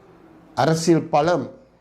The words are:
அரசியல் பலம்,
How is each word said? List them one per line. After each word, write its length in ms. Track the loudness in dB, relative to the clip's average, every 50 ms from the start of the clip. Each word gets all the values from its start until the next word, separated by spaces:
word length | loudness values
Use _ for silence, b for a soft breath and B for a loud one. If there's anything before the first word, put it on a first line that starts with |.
| _ -20 -20 -20 -20 -20 -20 -20 -20 -12 -6
அரசியல் 480 | -2 0 0 0 0 2 2 2 2 0
பலம், 460 | 0 -2 0 0 0 0 -2 -4 -8 -14 -20 _ _ _ _